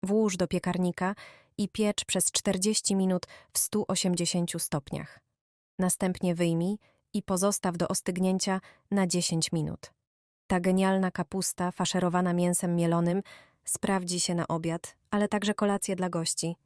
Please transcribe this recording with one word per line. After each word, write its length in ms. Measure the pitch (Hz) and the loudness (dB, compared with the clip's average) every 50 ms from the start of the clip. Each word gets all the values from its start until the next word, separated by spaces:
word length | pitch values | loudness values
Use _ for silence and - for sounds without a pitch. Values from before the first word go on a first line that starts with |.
Włóż 340 | - 190 202 220 220 208 185 | 0 2 2 4 4 2 2
do 120 | 175 185 170 | 0 -2 0
piekarnika 640 | - 180 - 180 175 175 180 175 175 - 190 185 202 - - - - - _ _ _ - | 0 -2 -2 -2 0 0 0 0 0 0 -2 -4 -4 -6 -12 -20 -20 -20 _ _ _ -4
i 100 | 208 185 | -4 -4
piecz 360 | _ - 214 208 208 - - | _ 0 0 0 0 -2 -4
przez 260 | - - 185 - - | -2 0 0 0 0
czterdzieści 680 | - - - 208 190 190 185 208 220 - - - 202 | 0 0 0 0 0 0 0 0 0 0 0 0 2
minut 300 | 190 190 185 185 180 - - - - - _ | 2 4 2 2 0 -2 -6 -18 -20 -20 _
w 60 | _ - | _ 0
stu 260 | - - - 208 - - | 0 2 0 -2 0 0
osiemdziesięciu 680 | 185 - - 190 180 170 175 170 - 180 175 170 - 170 | -2 0 2 0 0 0 0 0 0 -2 -2 -2 -2 -4
stopniach. 640 | - - - 151 - - - 143 156 - - - _ _ _ _ _ _ _ _ _ _ _ - | -4 -2 -2 -4 -4 -4 -8 -8 -8 -10 -16 -20 _ _ _ _ _ _ _ _ _ _ _ -2
Następnie 560 | 185 185 - - - 180 185 - - 180 170 | 0 0 2 0 0 -2 -2 0 0 0 2
wyjmij 440 | 165 175 170 165 165 170 185 202 214 _ _ _ _ _ _ - | 2 2 2 2 2 0 0 -2 -4 _ _ _ _ _ _ -8
i 80 | 208 | -8
pozostaw 540 | - - 196 175 185 202 208 - - 190 170 | -2 -2 0 2 2 2 0 0 -2 -2 -2
do 120 | 170 170 - | -2 -4 -2
ostygnięcia 720 | 190 - - - 180 180 185 185 185 190 - 202 190 190 - - - _ _ _ | -2 -2 -2 -2 -2 0 2 2 2 0 0 0 -2 -2 -4 -10 -20 _ _ _
na 160 | 202 202 190 | 2 2 2
dziesięć 460 | 175 170 180 170 - 170 165 160 - | 2 2 0 0 2 0 0 0 0
minut. 400 | - 165 151 147 - - - - _ _ _ _ _ _ _ _ _ _ _ | 0 -2 -2 -2 -6 -10 -14 -20 _ _ _ _ _ _ _ _ _ _ _
Ta 140 | _ 190 180 | _ -2 2
genialna 500 | 175 190 185 185 190 190 190 190 190 185 | 2 2 2 4 4 4 2 2 0 0
kapusta 600 | - - 175 _ - 190 180 - - - 185 180 | -2 -4 -6 _ -4 -4 -2 -2 -2 -2 -4 -4
faszerowana 600 | - - 185 - - 185 180 180 165 180 180 180 | -2 -2 -2 0 0 2 0 2 2 2 2 2
mięsem 440 | 175 175 175 180 175 - - 180 175 | 2 2 2 2 2 2 0 0 2
mielonym 460 | 170 170 170 170 170 170 170 175 196 - - - - - _ _ _ _ | 2 2 4 4 2 2 2 0 0 -2 -6 -16 -20 -20 _ _ _ _
sprawdzi 560 | - - - - - 196 190 180 175 180 175 | -6 -6 -4 -2 -2 -2 -2 -2 -2 -2 -2
się 140 | - - 175 | 0 0 0
na 140 | 170 160 - | -2 0 0
obiad, 480 | 165 160 160 165 165 170 - - - _ _ _ | -2 -2 -2 -2 -4 -4 -6 -12 -18 _ _ _
ale 180 | - 208 208 208 | 0 0 0 2
także 260 | - 208 196 202 208 | 0 0 0 0 0
kolację 420 | - 214 202 202 196 - - 196 | 0 2 0 2 0 0 -4 -2
dla 120 | 180 185 180 | -2 -2 -2
gości. 480 | 175 170 165 - - - - 165 170 _ _ | -2 -2 -2 -2 -4 -2 -4 -4 -6 _ _